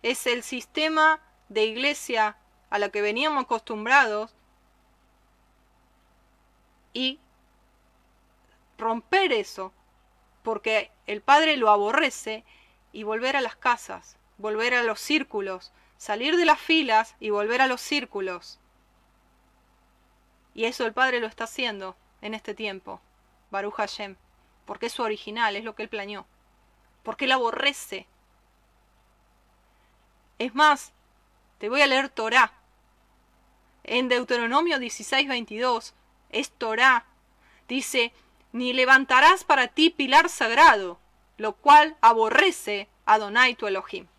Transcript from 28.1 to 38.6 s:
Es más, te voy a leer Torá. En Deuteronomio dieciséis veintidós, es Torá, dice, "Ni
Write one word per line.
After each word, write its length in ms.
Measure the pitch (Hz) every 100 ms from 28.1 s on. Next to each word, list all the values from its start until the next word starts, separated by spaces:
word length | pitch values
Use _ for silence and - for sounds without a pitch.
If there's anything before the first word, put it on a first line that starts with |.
| _ _ _ _ _ _ _ _ _ _ _ _ _ _ _ _ _ _ _ _ _ _ _
Es 160 | 240 233
más, 380 | 302 285 - _ _ _ _ _ _ _
te 100 | 208
voy 140 | 262
a 40 | 285
leer 220 | 262 269
Torá. 440 | - 220 240 233 _ _ _ _ _ _ _ _ _ _ _ _ _
En 260 | - 240 254
Deuteronomio 720 | 247 254 240 233 262 339 285
dieciséis 480 | 240 - 208 269 277
veintidós, 640 | 247 226 214 254 233 - _ _ _ _
es 180 | 220 277
Torá, 560 | _ 233 220 262 247 - _ _ _ _ _ _
dice, 440 | 254 - 262 233 _ _ _ _
"Ni 220 | 233